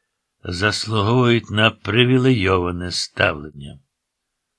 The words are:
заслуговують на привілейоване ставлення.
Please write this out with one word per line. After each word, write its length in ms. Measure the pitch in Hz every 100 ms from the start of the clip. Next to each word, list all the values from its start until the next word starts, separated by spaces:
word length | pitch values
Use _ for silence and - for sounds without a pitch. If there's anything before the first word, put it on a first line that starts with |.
| _ _ _ _
заслуговують 1040 | - 87 104 101 - 110 101 127 120 117 101
на 220 | 101 110
привілейоване 1200 | - - 107 123 131 127 123 92 95 87 87 87
ставлення. 880 | 85 - - 98 78 76 71 69 69 _ _ _ _ _ _ _